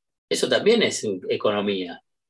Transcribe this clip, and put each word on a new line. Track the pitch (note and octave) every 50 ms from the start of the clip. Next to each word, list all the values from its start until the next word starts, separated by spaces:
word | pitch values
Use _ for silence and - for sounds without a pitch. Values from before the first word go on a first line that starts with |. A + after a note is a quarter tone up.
| _ _ _ _ _ -
Eso | - - -
también | B2 B2 A2 - G3+ A#3+ A3+ D3+
es | G#2+ - - - G#2+ F#2+ F2+ - -
economía. | A#2 - - A2 G#2 G#2 G2 G#2 G2 F#2 F#2 E2+ D#2+ - _ _ _ _ _